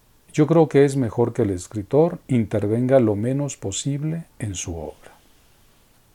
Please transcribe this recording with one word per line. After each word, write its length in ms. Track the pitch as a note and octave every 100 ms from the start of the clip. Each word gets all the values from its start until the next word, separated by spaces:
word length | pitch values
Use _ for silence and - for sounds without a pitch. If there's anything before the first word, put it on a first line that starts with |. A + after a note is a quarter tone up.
| _ _ _
Yo 120 | - D3
creo 220 | E3 D3+
que 160 | C#3
es 140 | C#3 C3+
mejor 340 | A#2+ - A#2
que 120 | A#2
el 80 | A2
escritor 680 | F#2 - G#2+ G2 C3+ E3+ F3 -
intervenga 720 | B2+ G#2+ G#2+ G2+ A2+ B2+ C3+
lo 160 | A2 G2+
menos 400 | A#2 C3+ C#3+ -
posible 680 | G#2 F#2+ C#3 C#3 D3+ E3 E3 -
en 160 | A2 F2+
su 220 | - E2
obra. 380 | D2+ - - _ _ _ _ _ _ _ _ _ _